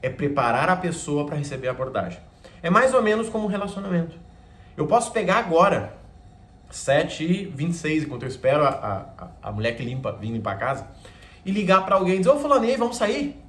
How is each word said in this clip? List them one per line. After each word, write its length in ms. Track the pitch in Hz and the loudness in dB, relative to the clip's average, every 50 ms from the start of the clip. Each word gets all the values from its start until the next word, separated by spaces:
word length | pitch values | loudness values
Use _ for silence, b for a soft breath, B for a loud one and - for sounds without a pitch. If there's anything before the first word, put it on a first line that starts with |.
| - | -6
É 60 | 127 | -8
preparar 600 | - - 151 143 143 139 123 117 117 127 147 165 | -6 -4 -4 -2 0 0 0 2 2 2 2 2
a 60 | 185 | 0
pessoa 500 | 180 - 175 - - - - 147 147 147 | 0 0 -4 -4 -6 -6 -2 -2 -2 -2
pra 100 | 147 156 | -2 -4
receber 320 | 147 139 - 131 131 131 127 | -6 -6 -6 -8 -6 -4 -6
a 40 | 123 | -4
abordagem. 480 | 123 131 131 127 104 92 87 87 - - B B B B B B B B | -4 -6 -4 -4 -4 -4 -4 -8 -12 -18 B B B B B B B B
É 80 | 165 | 4
mais 240 | 180 220 254 262 254 | 4 6 6 6 4
ou 80 | 254 220 | 4 4
menos 260 | 214 214 220 233 226 | 4 2 0 0 -4
como 160 | - 220 214 | -4 -4 -4
um 40 | 202 | -2
relacionamento. 680 | 190 196 202 196 - 196 196 196 180 170 165 151 - - - b b b b b b b b b b | -2 -4 -4 -6 -8 -8 -6 -2 -2 -2 -2 -2 -8 -16 -20 b b b b b b b b b b
Eu 120 | - 151 | -6 0
posso 260 | 151 - 240 233 - - | 2 2 2 2 2 -2
pegar 240 | 226 202 175 190 | -2 0 2 2
agora, 580 | 220 226 185 160 165 185 202 165 113 101 - - - - - - - - - - - - - - - - - | 2 2 2 4 6 6 6 4 0 -2 -6 -12 -18 -20 -20 -20 -20 -20 -20 -20 -20 -20 -20 -20 -20 -20 -20
sete 520 | - - - - 139 147 - - - - 156 | -16 -10 0 2 2 2 2 0 -4 -6 -2
e 220 | 170 180 196 202 | -2 0 -2 -2
vinte 280 | 175 139 131 147 170 170 | -8 -6 -4 -4 -4 -4
e 40 | |
seis, 280 | - - 151 156 156 143 | -4 -2 -2 0 0 -2
enquanto 180 | 135 127 120 117 | -2 -8 -8 -8
eu 60 | 98 | -8
espero 360 | - - - 131 135 151 151 | -10 0 2 2 4 6 4
a, 40 | 135 | 2
a, 560 | 127 - - 107 98 92 - - - - 90 | 2 0 -6 -6 -6 -6 -8 -12 -16 -18 -18
a, 240 | 90 85 - - 101 | -18 -18 -16 -12 -10
a 20 | 104 | -6
mulher 200 | 107 110 117 117 | -2 -2 -2 -2
que 100 | - 131 | -2 -6
limpa 280 | 120 127 131 131 113 92 | -8 -8 -6 -6 -6 -8
vir 180 | - 98 107 | -6 -8 -6
limpar 220 | 113 113 101 107 98 | -6 -4 -4 -4 -4
a 40 | |
casa, 300 | 98 110 127 139 - - - B B B B B B B B B B B | -2 -2 -4 -4 -4 -6 -14 B B B B B B B B B B B
e 60 | 190 | -4
ligar 340 | 196 208 208 175 190 190 185 | -2 -2 2 4 4 4 4
pra 120 | - 202 | 4 2
alguém 180 | 190 185 180 190 | 2 4 4 2
e 40 | 190 | 4
dizer, 120 | 185 247 | 6 4
ô 80 | 285 285 | 4 4
fulano, 260 | 285 302 285 254 220 | 4 2 4 4 4
e 60 | 233 | 2
aí, 60 | 262 262 | 0 0
vamos 180 | 240 233 - | 0 -2 0
sair? 420 | - 226 208 226 294 285 285 - - - | -2 -2 0 0 -2 -2 -6 -8 -10 -18